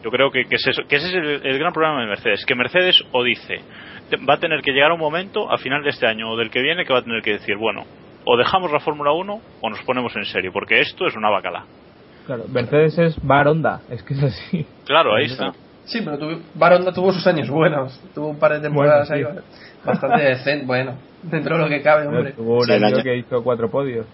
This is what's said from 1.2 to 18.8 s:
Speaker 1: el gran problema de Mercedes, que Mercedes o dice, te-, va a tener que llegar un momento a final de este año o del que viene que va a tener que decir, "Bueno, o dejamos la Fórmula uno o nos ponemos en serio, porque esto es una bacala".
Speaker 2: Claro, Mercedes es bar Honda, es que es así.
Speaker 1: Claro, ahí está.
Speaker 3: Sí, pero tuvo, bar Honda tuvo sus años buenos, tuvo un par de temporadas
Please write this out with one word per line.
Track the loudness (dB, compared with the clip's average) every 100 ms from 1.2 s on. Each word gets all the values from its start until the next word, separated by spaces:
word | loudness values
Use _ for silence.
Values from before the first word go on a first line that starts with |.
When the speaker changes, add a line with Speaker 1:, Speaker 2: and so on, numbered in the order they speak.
| -2 -4
Speaker 1:
el | -2 -2
gran | -2
problema | 0 0 0
de | -4
Mercedes, | -2 -2 -2 -2
que |
Mercedes | -2 0 2 4 4 2
o | -2
dice, | 0 -2 -6 -12 -12 -20 -20 -20 -6
te-, | -4
va | 0
a | 0
tener | 0 -2
que | 0
llegar | 4 4
un | 2
momento | -2 -4 -6 -6 -2
a | -4
final | -2 -2
de | -2
este | 0 -2
año | -2 -6
o | -4
del | -2
que | -2
viene | -2 -2
que | 0
va | -2
a |
tener | 0 -6
que | -2
decir, | -4 -4 -2
"Bueno, | -2 -4 -12 -20 -20 -8
o | 0 2
dejamos | 4 0 0
la | -2
Fórmula | -2 -2 0
uno | 0 -2 -10 -12 -10
o | -8
nos | -6
ponemos | -4 -2 -2
en | -6
serio, | -4 -4 -2
porque | -4 2 2
esto | 2 -2 -4
es | 0
una | 0
bacala". | 0 -2 -8 -12 -20 -20 -20 -20 -20 -10
Speaker 2:
Claro, | -10 -4
Mercedes | -4 2 4 4 4
es | 0 0 4
bar | 6 6
Honda, | 4 0 -4 -10
es | -14
que | -6
es | -2
así. | -2 -2 -6 -6 -6 -14 0
Speaker 1:
Claro, | 2 4 2
ahí |
está. | 0 -4 -8 -8 -20 -20
Speaker 3:
Sí, | -8 -6
pero | -6 -6
tuvo, | -6 -8 -12
bar | 2 6
Honda | 6 4
tuvo | 0 0
sus | 2 0
años | 0 0
buenos, | 2 2 2 -6 -10 -18
tuvo | -10 -8
un | 2
par | 2
de | 2
temporadas | -2 2